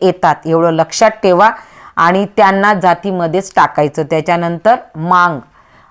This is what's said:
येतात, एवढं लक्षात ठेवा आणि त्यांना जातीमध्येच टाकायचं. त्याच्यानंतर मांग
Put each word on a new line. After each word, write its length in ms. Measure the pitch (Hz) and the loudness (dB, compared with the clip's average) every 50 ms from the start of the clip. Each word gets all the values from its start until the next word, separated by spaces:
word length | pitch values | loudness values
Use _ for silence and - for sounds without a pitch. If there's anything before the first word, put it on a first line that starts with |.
येतात, 320 | 190 185 180 - - 160 147 - - | 0 -2 0 0 0 0 0 -2 -2
एवढं 240 | 165 160 165 170 170 | -2 0 0 2 2
लक्षात 400 | 165 160 160 - - - 220 214 | 0 0 -2 -4 0 0 0 0
ठेवा 400 | 220 - - 190 180 175 208 226 - - - - - - - - - | 0 0 0 2 2 4 2 2 0 -4 -10 -20 -20 -20 -20 -10 -4
आणि 300 | - 165 175 185 196 202 190 - | 0 0 2 2 0 -2 -2 0
त्यांना 380 | 220 202 190 196 196 202 208 208 | 2 2 2 2 2 0 0 0
जातीमध्येच 800 | 180 185 180 170 - - 202 185 180 170 160 160 190 190 - - | 2 0 0 0 0 -4 -6 -4 -4 -4 -2 -2 -4 -6 -2 0
टाकायचं. 460 | 175 151 143 - 151 151 143 - 165 | 0 0 0 0 -2 -2 -2 -2 -6
त्याच्यानंतर 760 | 156 139 160 156 151 185 170 170 170 170 170 160 - 214 247 247 - - - | -4 -4 -4 -4 -2 -2 -2 -2 -2 -4 -6 -2 0 0 0 0 -4 -10 -12
मांग 440 | 156 160 175 180 180 175 175 151 123 - _ _ _ _ _ _ _ _ _ | -8 -2 0 2 2 2 0 -2 -6 -10 _ _ _ _ _ _ _ _ _